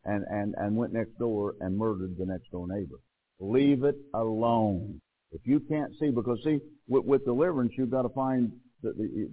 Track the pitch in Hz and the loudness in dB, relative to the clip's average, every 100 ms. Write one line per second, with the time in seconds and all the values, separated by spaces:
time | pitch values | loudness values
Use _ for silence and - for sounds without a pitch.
0 | - 101 - 101 104 - 104 107 120 113 | -4 -4 -2 -4 -4 -2 -2 0 -2 -4
1 | 110 - 117 107 101 - 92 98 110 95 | -6 -4 -2 0 -2 -4 -4 0 0 -2
2 | 92 90 92 90 - 90 87 101 82 65 | -4 -4 -4 -6 -8 -10 -6 -6 -6 -10
3 | _ _ _ _ 95 127 143 135 143 139 | _ _ _ _ 0 4 6 4 2 0
4 | - 110 113 110 117 117 107 90 104 73 | -6 -4 -2 0 2 4 4 0 -4 -12
5 | _ _ _ - 117 147 147 151 143 - | _ _ _ -8 0 0 2 -4 -4 -2
6 | 151 120 113 117 156 147 - - - 127 | 0 0 0 0 0 0 -2 -16 0 2
7 | 123 139 131 120 180 143 120 127 127 131 | 4 2 4 2 2 2 0 0 0 0
8 | 123 135 131 127 117 - _ _ 113 - | 0 -2 0 2 0 -2 _ _ -6 -4
9 | 107 104 87 | -4 -4 -6